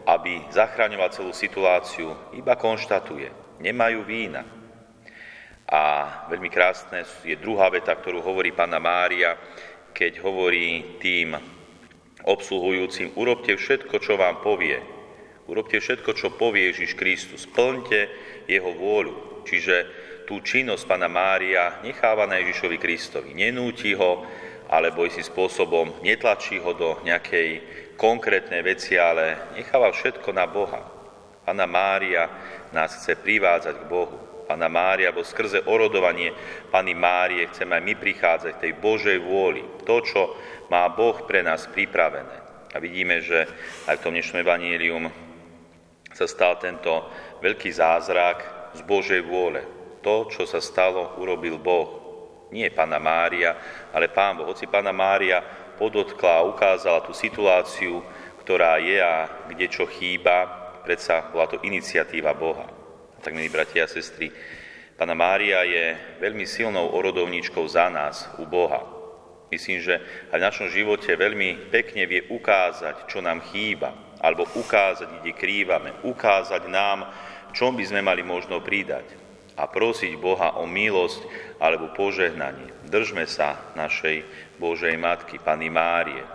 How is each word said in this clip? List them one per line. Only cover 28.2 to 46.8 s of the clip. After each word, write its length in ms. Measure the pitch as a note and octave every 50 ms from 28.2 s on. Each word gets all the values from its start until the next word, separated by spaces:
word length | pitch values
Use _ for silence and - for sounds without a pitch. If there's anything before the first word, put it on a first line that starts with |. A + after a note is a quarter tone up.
| - A2 G#2 F#2 F2+ - F2+ F2 E2+
veci, 320 | F#2 F#2+ - - - F#2
ale 560 | F2 F2 E2+ E2 E2 D#2+ D#2+ D#2+ - - - - G2
necháva 320 | A#2+ - - C3+ A#2+ G2+
všetko 400 | F#2 - - C3 B2 - - -
na 160 | F#2+ F#2+ F2+ E2
Boha. 320 | - G2+ G2+ F2 - B1 - - - - - - - - - - - - -
Panna 240 | - F#2 G2+ F#2 F2
Mária 640 | F2 F2+ G2 G2 G2 G2 G2 F#2 F2+ E2+ E2 D#2+ - - - - - - - -
nás 240 | - D#2+ D#2+ D#2+ -
chce 240 | - - - E2 -
privádzať 640 | - G2 G#2+ G#2+ G2 F2+ E2+ E2 E2 E2 D2 C#2+ D#2
k 80 | D#2
Bohu. 280 | F2 F2+ F2 D#2 - - - - - - - -
Panna 240 | D#2 E2 E2+ E2
Mária, 400 | E2 E2+ F2+ F#2 F#2+ F#2 F#2 F2+
alebo 160 | E2+ F2 E2+ -
skrze 320 | - - A2 G#2 G2 G2 F2+ -
orodovanie 640 | G#2+ A2+ A2 G#2 G2 G2 F#2 F2+ E2+ F2 F2 E2+ - - - - - - - -
Panny 240 | - F#2+ F#2+ F#2 F2
Márie 560 | E2+ F2 F2 F2+ F2+ F2+ F2+ F2+ F2 E2+ E2
chceme 240 | - - F#2 F2+ F2
aj 80 | E2 E2+
my 100 | G2 G#2+ -
prichádzať 520 | - G2+ F#2 - - F2 E2 D#2+ E2+ E2 D#2
k 80 | - -
tej 100 | E2 D#2 -
Božej 400 | - G#2+ A2 G#2+ F#2+ G#2 G2 F#2
vôli. 400 | E2+ F2 F#2+ G2 F#2+ F2+ - - - - - - -
To, 160 | - A2+ A#2
čo 400 | A2+ - - G2+ F#2+ E2+ - - - - - - - -
má 160 | F2 F2 F2+ F2
Boh 400 | E2 G#2+ A2+ A#2+ G#2+ - - -
pre 160 | F#2 F#2+ F2
nás 240 | E2+ D#2+ D#2+ - -
pripravené. 640 | - G2 G2+ - - F2+ E2 D2+ D2 C#2 C2+ C2 - - - - - - - -
A 80 | - C#2+
vidíme, 400 | D#2+ F2 F2 F#2 F#2 F2+ F2 E2+
že 240 | D#2+ E2 E2+ E2 D#2+ - - - - - - - - -
aj 80 | D#2 D2+
v 40 | - F2
tom 80 | E2+
dnešnom 240 | E2+ E2 - - F2+
evanjelium 720 | F2 F2+ F2 F2 F2 F2 F2 E2+ E2+ E2 E2 E2 E2 E2 - - - - - - - - - - - _ _ _ _ _ _ _ _ - -
sa 160 | - F#2 F2
stal 240 | - - F#2 F2 F2 - -
tento 480 | F2+ F2+ F2